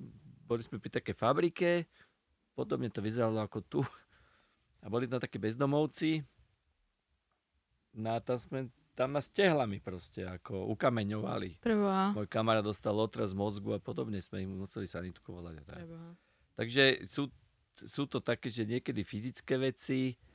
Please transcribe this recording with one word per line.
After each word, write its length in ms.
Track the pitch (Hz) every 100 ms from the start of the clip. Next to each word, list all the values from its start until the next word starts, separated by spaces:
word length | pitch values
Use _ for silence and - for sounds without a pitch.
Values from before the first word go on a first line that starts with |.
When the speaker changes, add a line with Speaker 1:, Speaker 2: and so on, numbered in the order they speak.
| 135 - - -
Speaker 1:
boli 240 | - 117
sme 160 | 113 113
pri 80 | -
takej 220 | 120 -
fabrike, 720 | 95 113 147 175 - 175 175 165 _ - _ _ _ _ -
podobne 320 | 120 127 120
to 160 | -
vyzeralo 320 | 104 117 113 110
ako 220 | 107 110
tu. 200 | - 147 135 - - _ _ _ _ _ _ _
A 100 | 107
boli 160 | 113
tam 160 | 123 123
takí 160 | - 113
bezdomovci. 880 | 107 117 139 147 151 - 160 156 139 _ _ _ _ _ _ _ _ _ _ _ _ _ _ _ _
No 260 | 110 113 113
a 40 |
tam 180 | - 123
sme 340 | - 135 123 - _ -
tam 160 | 131
ma 80 | 143
s 80 | -
tehlami 480 | - 196 151 113 98
proste 480 | - 90 - - 92
ako 480 | 90 - 98 98
ukameňovali. 880 | 110 139 117 101 107 98 - 95 -
Speaker 2:
Preboha. 560 | 233 214 202 190 196 208
Speaker 1:
Môj 80 | 202
kamarát 400 | 110 110 110 104
dostal 320 | 101 110 104
otras 320 | 110 117 107
mozgu 480 | 95 101 101 104 104
a 0 |
podobne, 400 | - - 110 101
sme 240 | - 98
im 160 | 95 95
museli 320 | 98 110 95
sanitku 400 | 85 90 - -
volať 240 | 90 85
a 100 | 80
tak. 220 | 73 - 165
Speaker 2:
Preboha. 240 | 165 170 175 _ _ _ -
Speaker 1:
Takže 480 | 113 131 135 - 98
sú, 240 | - 143 - _ _ _ -
sú 320 | - - 139
to 80 | 131
také, 320 | - 117 123
že 160 | 113 107
niekedy 400 | 123 - 117 95
fyzické 480 | 104 123 - -
veci, 640 | 131 131 - - 131 131 123 -